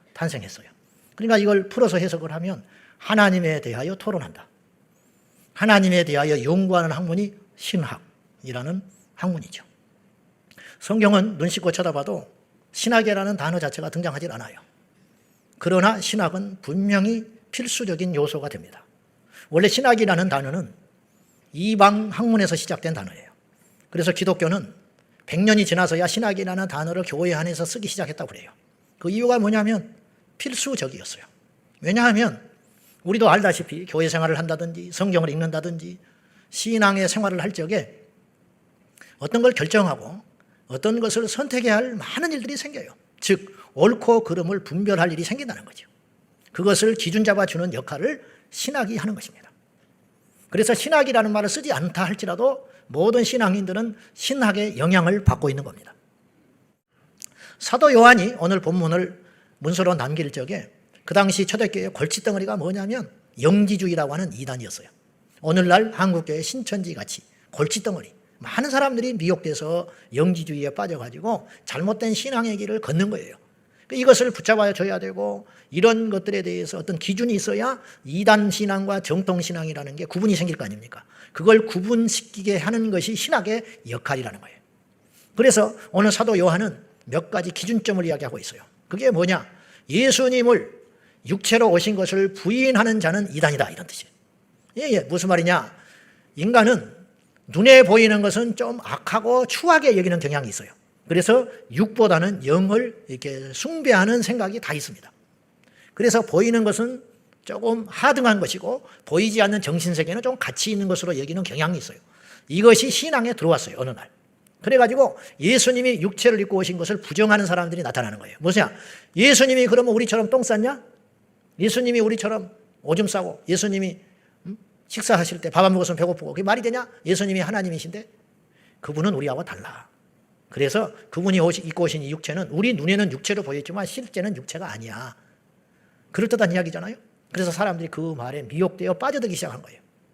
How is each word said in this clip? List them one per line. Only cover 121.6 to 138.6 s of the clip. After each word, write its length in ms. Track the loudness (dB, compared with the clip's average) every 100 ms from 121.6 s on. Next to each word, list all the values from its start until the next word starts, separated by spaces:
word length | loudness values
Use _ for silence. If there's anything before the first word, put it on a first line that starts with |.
| -2 0 0 2
우리처럼 520 | 0 0 -4 -6 -8 -18 _ _
오줌 260 | -2 0 0
싸고 340 | -2 -6 -8 -2
예수님이, 520 | -2 0 -2 -4 -8 _ _ _ _ -16
음? 120 | -16 _ _ _
식사하실 540 | -6 2 2 2 -4
때 80 | 0
밥 140 | 4
안 100 | 4
먹었으면 220 | 4 0 0
배고프고 380 | -2 -2 -8
그게 100 | -4
말이 180 | -2 0
되냐? 280 | -2 -6 -8 -8 -2
예수님이 340 | 0 0 -2
하나님이신데 680 | -2 -4 -4 -6 -10 -14 -18 _ _ _ _ _ _ _
그분은 320 | -8 -2 -2
우리하고 320 | 0 -2 -6 -8
달라. 420 | -14 -16 -18 -20 _ _ _ _ _ _
그래서 420 | -4 0 0 -4 -8 -12
그분이 300 | -4 0 2
오시-, 220 | 2 0
입고 220 | -6 -2
오신 180 | -2 -2
이 80 | -8
육체는 380 | -10 -8 -8 -6
우리 220 | -2 0
눈에는 380 | 0 0 0 0
육체로 320 | -4 -6 -6
보였지만 420 | -6 -8 -8 -10 -10
실제는 500 | -10 -10 -8 -6 -8
육체가 340 | -12 -14 -12
아니야. 440 | -14 -14 -14 -16 -18 _ _ _ _ _ _ _ _ _
그럴듯한 400 | -4 -2 2 0
이야기잖아요. 440 | 0 -4 -8 -12 -16 _ _ _
그래서 180 | -6 -4
사람들이 380 | -2 -2 -4 -8
그 260 | -8 -8 -8
말에 260 | -10 -12
미혹되어 500 | -8 -2